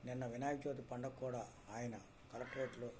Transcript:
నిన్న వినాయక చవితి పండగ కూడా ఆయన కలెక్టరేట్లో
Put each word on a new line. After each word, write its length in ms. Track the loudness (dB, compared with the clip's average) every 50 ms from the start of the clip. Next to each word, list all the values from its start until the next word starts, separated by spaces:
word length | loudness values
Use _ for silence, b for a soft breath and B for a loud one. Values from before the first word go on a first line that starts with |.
| -2
నిన్న 180 | 0 0 2 2 0 0
వినాయక 280 | 2 4 4 4 4 4
చవితి 160 | 2 0 0 0 -2
పండగ 220 | -2 0 0 -2 -2 0 0
కూడా 180 | 2 2 2 0 -2 -6 -12 -10 -4 -2
ఆయన 200 | 0 0 0 0 -2 -6 -10 -14 -16 -14 -8
కలెక్టరేట్లో 560 | -4 -4 -2 -2 2 2 2 2 2 -2 -4 -4 -4 -6